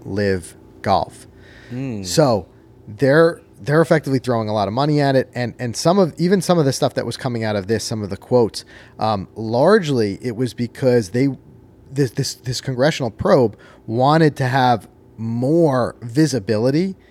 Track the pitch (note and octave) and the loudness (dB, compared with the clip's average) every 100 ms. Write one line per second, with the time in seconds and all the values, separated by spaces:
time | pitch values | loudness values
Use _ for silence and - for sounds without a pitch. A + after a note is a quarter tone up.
0 | - G2 G2+ F#2+ - - - - - F#2 | -8 -4 -2 -2 -6 -20 -20 -10 -2 0
1 | - - - - - - - B2 C3+ G#2+ | -2 -10 -20 -20 -20 -20 -14 -10 -8 -8
2 | F#2 - C#3+ G#2+ - - - - - G#2 | -4 0 0 0 -6 -20 -20 -20 -16 -4
3 | C3 D3+ E3 E3 - - G#2 D3+ D#3+ D#3+ | 2 4 4 0 -14 -14 -2 2 4 2
4 | D3 C3 B2+ A#2 G#2+ G#2+ G2 A#2 D3 D3 | 0 -2 0 -2 0 -2 -2 -2 0 2
5 | C#3 C3+ - A#2+ A#2+ - B2 A2 E3 G3+ | 2 2 0 -4 -8 -6 -8 -2 0 2
6 | E3+ - F3 G3 - F3 C#3 - C3+ - | 2 0 0 0 2 2 2 0 -2 -2
7 | A#2 - C3 A#2+ A2 G#2 F#2+ A2 - A2 | -6 -6 -6 -4 -4 -4 -2 -4 -4 -6
8 | G2+ F#2+ - B2+ A2 - - - - - | -6 -8 0 2 2 -2 -16 -20 -20 -6
9 | A2 G#2 F2+ - A2 A#2+ D#3+ A3 D#3 C3 | -2 -2 -4 -10 -2 2 4 4 2 0
10 | G#2 F#2+ B2 A2 B2+ - A#2+ - C3 B2 | 0 -2 -8 -4 -6 -4 -8 -2 2 2
11 | F#2+ A#2+ C#3 C3+ - - - - - C3+ | 2 0 -2 -2 -12 -20 -20 -20 -10 -4
12 | C3+ - C3+ - B2 B2 - B2 C#3+ - | -2 -2 -6 -6 -8 -8 -6 -2 0 0
13 | B2 - - E3+ A#2 - - - - A2+ | -6 -4 2 4 2 -2 -20 -18 -6 0
14 | C3+ D#3 D#3 - B2+ C3+ B2+ A#2 - _ | 2 4 4 2 -2 2 2 2 -2 _
15 | _ - A2+ A#2 B2+ E3 D#3+ B2+ A2 - | _ -10 -6 -4 0 2 4 2 -2 -4
16 | A#2+ A#2+ D#3 B2+ G2 G#2+ B2 D3 F#3+ F#3+ | -6 0 2 0 -2 0 2 0 -2 -6
17 | _ | _